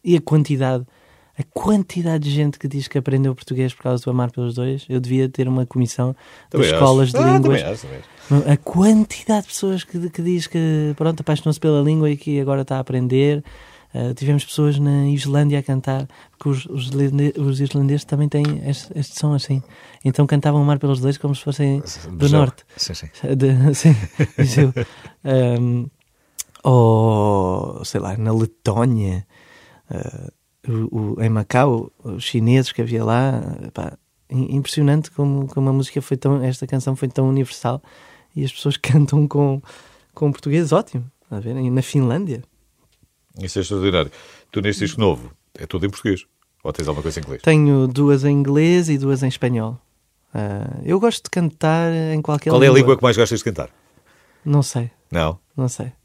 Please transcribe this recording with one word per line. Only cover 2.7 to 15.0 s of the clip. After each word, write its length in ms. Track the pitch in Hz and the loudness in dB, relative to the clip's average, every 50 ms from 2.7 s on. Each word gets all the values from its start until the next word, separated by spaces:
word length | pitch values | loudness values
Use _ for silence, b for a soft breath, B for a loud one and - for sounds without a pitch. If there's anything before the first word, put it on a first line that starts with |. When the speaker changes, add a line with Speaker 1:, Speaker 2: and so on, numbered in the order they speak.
| 135 139 131 | -6 -6 -8
Speaker 1:
que 100 | - - | -4 -4
aprendeu 380 | 143 131 - 135 135 135 135 127 | -4 -2 0 0 0 0 0 -2
português 400 | - - - 131 127 131 127 - | -4 -8 -8 -4 -2 -2 -4 -4
por 80 | _ | _
causa 220 | - 127 123 120 - | -4 -4 -4 -2 -2
do 60 | 135 | -2
Amar 200 | 127 127 123 120 | -2 -2 -2 -2
pelos 240 | - 127 123 120 117 | -4 -4 -6 -4 -4
Dois, 320 | 123 123 131 135 139 - - | -4 -4 -4 -4 -6 -6 -4
eu 120 | 131 127 | -4 -4
devia 280 | 127 123 131 131 131 131 | -2 0 0 0 0 0
ter 200 | 131 - 131 127 | -2 -2 -2 0
uma 180 | 131 131 127 | 0 -2 -2
comissão 480 | 123 - 127 123 113 - - 123 127 131 B B B B B B B | -2 0 -2 -2 0 0 -2 -2 -2 -4 B B B B B B B
Speaker 2:
Também 200 | - - 113 80 | -2 0 0 2
Speaker 1:
das 80 | 78 | 2
escolas 320 | - 147 135 131 135 135 127 | 4 6 6 6 6 4 2
Speaker 2:
acho. 0 | 127 - - | 2 2 4
Speaker 1:
de 40 | - | 4
Speaker 2:
Ah, 80 | - | 4
Speaker 1:
línguas. 240 | - - 135 139 - | 4 4 4 2 2
Speaker 2:
também 120 | - 80 107 | 0 -4 -8
acho, 80 | - | -8
também 160 | - 135 65 65 | -12 -16 -16 -16
acho. 520 | - _ - - - - 143 143 - 143 | -18 _ -20 -20 -2 2 2 2 4 4
Speaker 1:
A 40 | 147 | 2
quantidade 840 | - - - - 170 190 214 220 214 214 - - - - - 220 208 | 2 0 -4 0 4 4 6 6 4 4 0 -4 -10 -2 0 0 0
de 60 | 196 - | -2 -6
pessoas 340 | - - - 196 190 180 | -8 -4 -4 -2 -2 -4
que, 260 | - _ - 175 170 180 | -6 _ -8 -6 -6 -6
que 120 | - - | -6 -4
diz 240 | 170 175 180 175 160 | -2 -2 -2 -2 -2
que, 480 | - - 170 160 160 156 151 151 151 147 | -4 -2 -2 0 2 0 0 0 -2 -2
pronto, 240 | - 160 165 165 156 | 0 0 -2 0 -2
apaixonou-se 360 | 151 - 151 143 - 156 151 - | -2 -2 -2 0 0 -2 -2 0
pela 240 | - 156 151 143 | 2 2 2 4
língua 260 | 143 151 156 156 151 151 | 4 2 2 2 2 0
e 80 | 147 | 0
que 240 | 143 - 156 147 143 | -2 -4 -4 -2 -2
agora 220 | 135 139 139 135 | 0 0 -2 -2
está 140 | 135 - 135 | -2 -4 -4
a 20 | 131 | -6
aprender. 600 | 127 - 131 127 127 123 131 135 139 147 147 147 147 B B B B B B B B B - | -4 -2 -2 -2 0 2 2 2 2 2 0 -2 -6 B B B B B B B B B -8
Ah, 160 | 123 120 123 | -6 -6 -6
tivemos 320 | 127 - 139 139 147 143 - | -6 -4 0 0 0 0 0
pessoas 320 | - - - 151 147 143 | -2 -2 0 0 2 2
na 320 | 143 143 143 143 143 | 2 0 2 2 2